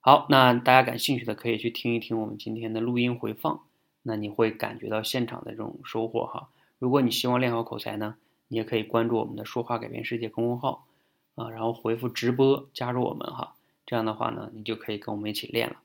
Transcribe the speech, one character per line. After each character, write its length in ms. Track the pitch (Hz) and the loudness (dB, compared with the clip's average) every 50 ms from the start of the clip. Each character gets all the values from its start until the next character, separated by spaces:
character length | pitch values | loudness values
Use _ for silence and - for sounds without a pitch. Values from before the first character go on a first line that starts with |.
好， 260 | - 131 139 147 - - | 8 8 8 8 8 6
那 240 | 143 135 131 123 123 | 8 8 8 8 6
大 200 | 120 120 - 127 | 6 6 8 8
家 80 | 131 | 8
感 160 | 123 117 120 120 | 8 6 0 -2
兴 220 | - - 139 120 | 0 0 0 0
趣 60 | 117 | 0
的 100 | 113 107 | -4 -6
可 140 | - - 120 | -4 -2 -2
以 80 | 113 107 | -2 0
去 120 | - 120 | -2 -4
听 240 | 117 - - 123 117 | -4 -2 -2 0 0
一 60 | 117 | 0
听 220 | 113 - 113 113 | -2 -2 -4 -2
我 40 | 107 | -2
们 120 | 107 104 104 | -4 -6 -10
今 180 | - 113 110 | -8 -8 -8
天 160 | 113 117 110 | -6 -6 -4
的 80 | 110 113 | -4 -2
录 180 | 113 120 123 120 | -2 0 0 2
音 220 | 120 123 120 120 | 2 2 0 -2
回 140 | - 110 110 | -4 -6 -6
放， 320 | - - 156 - - _ _ _ _ _ _ _ _ | -2 -2 -4 -4 -4 _ _ _ _ _ _ _ _
那 140 | _ 131 110 | _ -6 -4
你 140 | 107 107 104 | -4 -4 -6
会 200 | 101 - 113 110 | 2 2 2 2
感 300 | 107 - 117 110 110 110 | 2 -2 -4 -4 -4 -8
觉 80 | 107 110 | -8 -4
到 160 | 110 107 110 | -4 -2 -2
现 240 | - - 127 123 117 | -2 -2 -2 -2 -2
场 160 | - - - | -4 -10 -12
的 80 | 117 | -12
这 60 | 110 110 | -10 -10
种 240 | 110 113 - - 143 | -10 -10 -10 -12 -16
收 240 | - - 113 113 113 | -8 -4 -4 -4 -2
获 180 | 113 117 - | -2 -4 -4
哈。 220 | - - - 147 - _ _ _ _ _ _ | -4 -6 -12 -14 -14 _ _ _ _ _ _
如 100 | 127 127 | 0 4
果 120 | 127 143 | 4 4
你 100 | 131 120 | 4 4
希 160 | 117 - - 123 | 2 0 0 2
望 100 | 123 123 | 2 2
练 140 | 127 120 | 2 2
好 120 | 117 117 117 | 0 -2 -4
口 140 | - - 107 | -6 -8 -8
才 200 | - 110 107 107 | -8 -6 -6 -4
呢， 180 | 107 107 113 _ _ _ _ _ _ _ | -6 -6 -8 _ _ _ _ _ _ _
你 80 | 104 | -4
也 80 | 113 110 | -4 -2
可 140 | - 123 110 | 0 -2 -2
以 60 | 107 | -2
关 260 | - - 117 117 120 | 0 0 0 2 2
注 80 | 117 110 | 2 0
我 80 | 110 | 0
们 100 | - 107 | -2 -6
的 80 | 107 110 | -10 -10
说 180 | - - 123 | -6 -4 -4
话 160 | 117 - 120 117 | -2 -2 -4 -4
改 120 | 117 113 | -4 -8
变 160 | 120 117 113 | -8 -8 -6
世 120 | - 120 113 | -6 -6 -6
界 120 | 117 110 | -6 -6
公 160 | - - 117 | -2 0 0
众 120 | 120 120 120 | 0 0 0
号， 300 | 127 131 135 - _ _ _ _ _ _ _ _ _ _ _ | -2 -4 -4 -4 _ _ _ _ _ _ _ _ _ _ _
啊， 140 | - 120 113 | -10 -10 -10
然 100 | 113 110 | -6 -2
后 140 | 113 117 113 | -2 -2 -2
回 240 | - - 110 113 117 | -2 -2 -2 -2 0
复 100 | 123 123 | -2 -6
“直 240 | 120 - - 120 | -4 0 0 0
播” 380 | 123 127 135 135 139 139 - - _ | 4 6 6 4 4 2 -2 -12 _
加 180 | - 127 120 | -6 -4 -2
入 120 | 123 127 123 | 0 0 0
我 100 | - - | -2 -2
们 140 | - - - | -6 -8 -10
哈， 280 | - 127 - - - _ _ _ _ _ _ | -8 -8 -10 -10 -12 _ _ _ _ _ _
这 80 | - - | -4 -2
样 120 | 117 113 | 0 0
的 80 | 110 107 | 0 -2
话 160 | 107 - 117 | -2 -2 -4
呢， 200 | 113 110 107 110 - | -4 -6 -10 -12 -12
你 80 | 113 107 | -12 -6
就 140 | 113 110 110 | -6 -8 -6
可 160 | - - 107 | -6 -8 -8
以 40 | 104 | -8
跟 160 | - - 104 | -6 -8 -8
我 60 | 104 | -6
们 100 | 104 107 | -6 -6
一 40 | 107 | -6
起 140 | - - - | -6 -8 -4
练 220 | - 117 117 - | -2 -2 -2 -2
了。 120 | - - _ | -6 -10 _